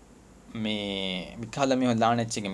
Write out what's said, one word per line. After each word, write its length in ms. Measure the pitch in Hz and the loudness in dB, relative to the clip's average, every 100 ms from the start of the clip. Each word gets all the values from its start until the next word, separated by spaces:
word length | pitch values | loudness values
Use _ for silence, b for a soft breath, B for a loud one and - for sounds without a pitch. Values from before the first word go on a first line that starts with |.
| - - - - - 117 | -20 -20 -20 -20 -12 -4
މީ 120 | 107 107 101 98 95 90 78 - | -2 -2 -2 -2 -2 -4 -6 -10
މިކާލަ 320 | 117 143 139 127 | -8 0 2 4
މިހުން 200 | 127 113 | 4 4
ލާނެއްޗިގެ 460 | 113 117 117 117 101 | 4 4 0 -4 -4